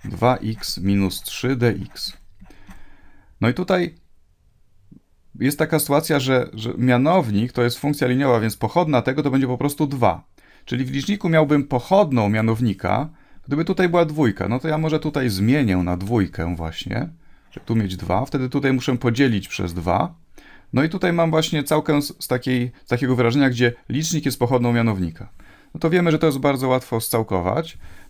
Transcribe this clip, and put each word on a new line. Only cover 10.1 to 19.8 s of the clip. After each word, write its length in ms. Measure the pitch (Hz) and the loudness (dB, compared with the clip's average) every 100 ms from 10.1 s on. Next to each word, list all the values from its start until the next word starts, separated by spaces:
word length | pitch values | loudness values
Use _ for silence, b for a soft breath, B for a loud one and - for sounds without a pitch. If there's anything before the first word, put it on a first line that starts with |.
| 120 - _ b b | 0 -8 _ b b
Czyli 200 | - 123 | -6 -4
w 60 | 131 | -4
liczniku 380 | 135 135 202 180 | -4 -4 -2 2
miałbym 360 | 160 151 147 | 4 4 2
pochodną 640 | 139 127 - 190 180 123 104 | 2 -2 2 2 4 2 2
mianownika, 800 | 110 110 113 120 95 92 104 156 b b b - | 2 0 0 0 -2 0 0 -2 b b b -6
gdyby 180 | 143 | -2
tutaj 240 | 160 185 180 | 0 2 2
była 160 | 170 | 4
dwójka. 440 | 165 151 131 98 92 | 2 2 0 0 -2
No 100 | 123 | -2
to 100 | 160 | -2
ja 100 | 156 | -2
może 220 | 160 151 | 0 -2
tutaj 300 | 151 143 127 | -2 -2 -2
zmienię 460 | 95 107 143 120 90 | 0 2 2 2 2
na 200 | 87 87 | 0 -4
dwójkę 600 | 95 117 90 - 85 82 | -2 0 0 -2 -6 -4
właśnie, 520 | 82 - - 107 170 - b b b | -8 -8 -6 -6 -6 -12 b b b
żeby 160 | - - | -14 -4
tu 100 | 113 | -2
mieć 200 | 101 92 | -2 -4
dwa, 280 | 95 92 | -4 -2
wtedy 240 | 90 143 127 | -2 -4 -2
tutaj 240 | 143 135 | 0 0
muszę 260 | 131 131 123 | 0 0 0
podzielić 500 | 123 117 135 104 - | 0 2 2 2 -4
przez 260 | - 90 | -6 -6
dwa. 400 | 87 | -4